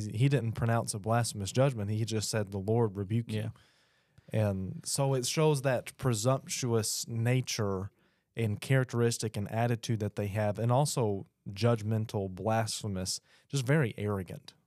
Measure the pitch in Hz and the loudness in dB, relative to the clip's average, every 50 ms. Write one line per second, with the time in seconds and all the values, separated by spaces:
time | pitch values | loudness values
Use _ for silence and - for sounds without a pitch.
0 | 107 104 - 107 131 139 143 123 113 113 104 - 117 113 117 117 - - - 104 | -4 -4 0 2 4 4 4 2 0 0 -2 0 0 2 2 2 0 -2 -6 -4
1 | 95 110 113 117 113 - - 104 98 92 - 127 135 143 127 110 101 104 110 107 | 0 2 2 2 2 0 -4 -6 -6 -2 2 2 2 2 2 0 -4 -2 -2 -2
2 | 117 104 110 107 98 - - 110 104 98 101 98 95 107 113 120 117 107 92 101 | -2 0 -2 -2 -2 -2 -2 -2 -2 -2 -4 -4 0 2 2 2 2 2 0 -4
3 | 101 95 110 117 113 107 107 107 107 110 - - _ _ _ _ _ _ _ _ | -4 0 0 -2 -2 -2 -4 -4 -4 -6 -8 -12 _ _ _ _ _ _ _ _
4 | _ _ _ - _ - - 110 107 104 98 95 95 87 - - - - - - | _ _ _ -20 _ -4 0 2 2 2 0 -2 -4 -6 -8 -8 -6 -4 -2 0
5 | 139 135 135 131 123 - - 160 156 156 147 135 123 139 123 113 - - - - | 2 2 2 0 0 0 2 4 4 4 4 4 2 0 0 0 -2 -6 -10 -2
6 | - 131 117 104 107 127 135 - - - - - 131 120 117 110 107 - - - | 0 0 2 2 2 2 2 2 0 -6 -6 -4 0 2 2 2 2 0 -4 -4
7 | - - 117 117 113 120 127 127 120 - - - 107 101 98 92 98 101 _ _ | -6 -4 -2 0 2 2 2 2 0 -2 -2 -2 0 0 0 -2 -4 -6 _ _
8 | _ _ _ _ _ _ - - 113 107 104 - - - 135 131 127 - - 117 | _ _ _ _ _ _ -4 -2 -2 0 -2 -2 0 2 2 2 2 2 2 2
9 | 117 117 117 - - 107 - 107 101 - 107 113 117 120 123 110 - - 117 101 | 2 2 2 0 -4 -4 -4 -4 -6 -2 0 0 2 2 0 -2 0 -2 -2 0
10 | 107 101 - - 104 98 92 110 107 104 101 98 113 120 123 131 147 143 - 139 | 0 -4 -2 -2 -4 -2 0 0 0 0 0 0 2 2 4 4 2 2 0 0
11 | 117 104 101 95 82 _ _ _ - - 101 98 117 120 120 110 104 110 113 110 | 0 0 0 -2 -6 _ _ _ -14 -12 -4 2 4 4 4 4 2 -2 0 -2
12 | 110 - - 107 98 95 92 92 95 110 110 113 110 107 - - - 104 98 92 | -2 -2 -4 -4 -4 -4 -6 -4 -2 0 2 2 0 -2 -4 -6 -6 -4 -4 -4
13 | 92 92 - - _ _ _ _ _ - - 143 120 117 147 160 131 107 - - | -4 -4 -6 -8 _ _ _ _ _ -6 -4 -4 0 2 2 2 2 0 -2 -4
14 | 104 104 101 98 90 - - - - - - _ _ | -2 -2 -2 -2 -4 -6 -10 -14 -14 -18 -20 _ _